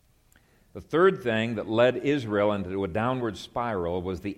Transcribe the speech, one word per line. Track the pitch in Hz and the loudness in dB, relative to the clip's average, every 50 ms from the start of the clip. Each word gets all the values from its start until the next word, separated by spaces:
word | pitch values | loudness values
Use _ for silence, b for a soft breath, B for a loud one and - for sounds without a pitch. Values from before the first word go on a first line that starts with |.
| _ _ _ _ _ _ b b b b b b b b b | _ _ _ _ _ _ b b b b b b b b b
The | 101 | -16
third | 90 - - 156 180 190 185 - | -10 -2 2 4 4 4 4 2
thing | - 120 110 110 113 117 117 | -2 0 0 0 0 -2 -2
that | 104 - | -4 -4
led | 98 110 113 120 127 127 | 0 2 4 4 4 4
Israel | 113 - 139 147 143 117 107 104 101 101 104 | 2 0 0 0 0 -2 0 2 2 4 2
into | 104 101 95 90 95 98 98 | 2 0 -4 -4 -2 -2 -2
a | 92 | -2
downward | 82 107 113 123 131 127 120 113 95 90 | 0 0 0 0 0 -2 -2 -4 -6 -8
spiral | - - - 127 120 117 110 92 85 85 87 92 | -12 -10 -6 -4 -4 -2 -2 -2 -2 -2 -2 -4
was | 90 95 92 85 | -4 -4 -6 -6
the | 95 101 92 | -6 -8 -10